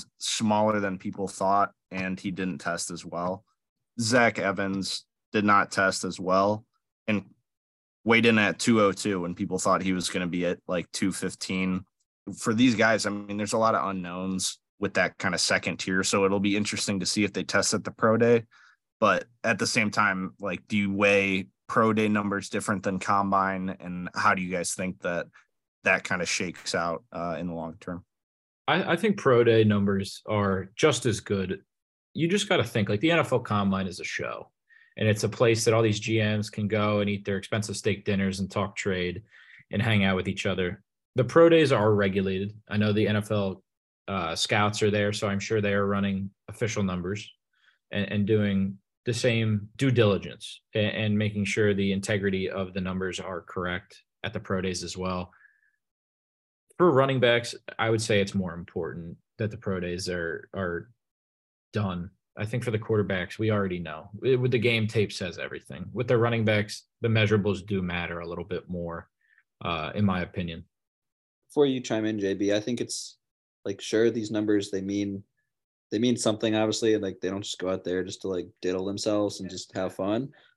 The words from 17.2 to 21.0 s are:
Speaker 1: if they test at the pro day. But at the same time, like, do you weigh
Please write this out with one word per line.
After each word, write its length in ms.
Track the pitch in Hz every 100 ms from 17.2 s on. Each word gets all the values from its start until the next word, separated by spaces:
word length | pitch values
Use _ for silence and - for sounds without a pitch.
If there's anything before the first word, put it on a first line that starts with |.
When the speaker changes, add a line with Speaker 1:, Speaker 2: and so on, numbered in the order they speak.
Speaker 1:
if 80 | 101
they 120 | 98
test 300 | 90 101 98
at 100 | 107
the 80 | -
pro 260 | - 117 113
day. 260 | 117 117 113 _ - _ _ _
But 260 | 107 90 - _
at 160 | 113 104
the 80 | 117
same 240 | 120 107
time, 420 | 110 104 92 92 -
like, 280 | 98 90 -
do 80 | 107
you 160 | 101
weigh 560 | 98